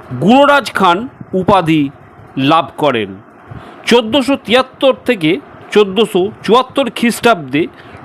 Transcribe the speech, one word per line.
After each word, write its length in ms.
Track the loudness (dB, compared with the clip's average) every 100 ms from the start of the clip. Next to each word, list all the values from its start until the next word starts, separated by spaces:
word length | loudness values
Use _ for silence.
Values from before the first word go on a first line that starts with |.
| -14 -4
গুণরাজ 500 | 2 4 4 2 0
খান 340 | 0 0 0 -4 -14 -8
উপাধি 560 | -4 0 0 2 0 -2 -8 -20 -20 -14 -4
লাভ 280 | 0 0 -2 -4
করেন। 380 | -2 -2 -6 -12 -20 -20 -20 -20 -20 -10 0
চোদ্দোশো 500 | 2 2 -2 -2 -4
তিয়াত্তর 580 | 0 0 0 -2 0 0 -2
থেকে 340 | -2 -2 -2 -6 -20 -2
চোদ্দোশো 600 | 0 2 0 0 0 -4 -6
চুয়াত্তর 460 | 0 0 0 -4 -4 -2
খ্রিস্টাব্দে 720 | -4 0 0 0 -2 -4 -4 -10 -20 -20